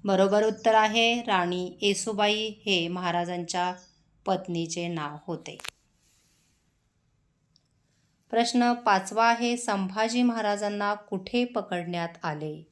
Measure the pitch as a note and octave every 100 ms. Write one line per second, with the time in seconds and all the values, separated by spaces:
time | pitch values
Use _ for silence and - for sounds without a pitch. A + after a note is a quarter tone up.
0 | G3+ F#3+ G3 G#3 A3 G#3+ A#3 A3 G#3+ A3+
1 | A#3 A#3+ A#3+ F#3+ F3 F3+ F3+ - G3+ G3
2 | A3+ G#3 G#3 G#3+ A3 G#3+ G#3 F#3 E3+ F3+
3 | F3+ F3 F3 F3+ E3+ F3+ F3+ F3+ - _
4 | _ _ - F#3 F#3+ E3+ E3 F3 E3+ E3
5 | D3 D3+ - D#3 - C#3+ - _ _ _
6 | _ _ _ _ _ _ _ _ _ _
7 | _ _ _ _ _ _ _ _ _ _
8 | _ _ _ A#3 A#3+ B3 A#3+ A#3+ A3+ F#3+
9 | F#3+ G#3 A3+ A#3 A#3+ A#3+ A#3+ G3+ F#3+ G3
10 | A3+ A#3+ B3 A3+ G#3 G#3 G#3 G#3 G3+ G#3
11 | - F#3+ F#3+ A#3+ B3 A#3 F#3+ F3+ E3+ F3
12 | E3+ E3+ E3+ D3+ D3+ D#3 D#3+